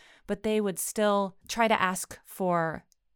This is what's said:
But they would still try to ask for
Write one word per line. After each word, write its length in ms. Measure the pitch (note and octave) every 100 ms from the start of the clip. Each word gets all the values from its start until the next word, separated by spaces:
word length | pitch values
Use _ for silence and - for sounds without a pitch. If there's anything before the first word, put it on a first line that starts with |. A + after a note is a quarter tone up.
| - - -
But 160 | G3+
they 180 | A3 G#3+
would 200 | G3+ E3+
still 560 | - - G#3 G3+ G3 - -
try 200 | - A3+
to 120 | A3
ask 400 | F#3 F#3 - - -
for 580 | - F#3 F3 D#3+ D3+ - _ _